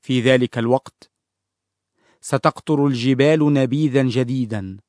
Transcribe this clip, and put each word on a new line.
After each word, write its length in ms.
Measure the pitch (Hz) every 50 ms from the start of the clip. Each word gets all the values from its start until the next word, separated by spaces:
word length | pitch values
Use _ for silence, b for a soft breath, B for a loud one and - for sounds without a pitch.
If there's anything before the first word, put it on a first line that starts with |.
في 200 | _ - 131 127
ذلك 360 | 110 127 131 127 123 117 -
الوقت 540 | 123 113 117 123 135 _ - _ _ - _ _ _ _ _ _ _ _ _ _ _ _ _ _ _ _ _ _ _ _ _ _ _
ستقطر 680 | _ - - 131 - 160 - - _ - 156 143 143
الجبال 680 | 143 135 120 117 131 135 123 135 147 160 160 151 147 147
نبيذا 500 | 139 135 123 123 147 156 147 123 139 131
جديدا 760 | 127 107 127 127 120 135 131 123 107 113 107 95 95 95 101 _